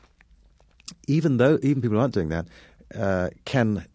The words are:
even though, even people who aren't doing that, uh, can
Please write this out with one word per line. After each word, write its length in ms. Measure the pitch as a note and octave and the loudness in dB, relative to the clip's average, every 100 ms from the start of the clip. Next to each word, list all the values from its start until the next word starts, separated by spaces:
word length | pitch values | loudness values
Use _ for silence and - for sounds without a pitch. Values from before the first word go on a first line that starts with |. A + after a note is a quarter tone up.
| _ _ _ _ _ _ _ _ - - - | _ _ _ _ _ _ _ _ -18 -12 -2
even 300 | D3+ D#3 A#2+ | 0 2 4
though, 220 | C3 D#3 | 4 4
even 200 | C3+ C3+ | 0 0
people 160 | A2+ G#2 | 0 0
who 40 | |
aren't 120 | C3 | 0
doing 160 | G#2 D#2 | 0 -2
that, 180 | E2 E2+ - - - - - | -4 -6 -14 -20 -20 -18 -6
uh, 340 | G2 F#2 F2+ - - | -2 -2 -4 -8 -4
can 400 | C3+ A2 G2+ - | 0 0 -2 -8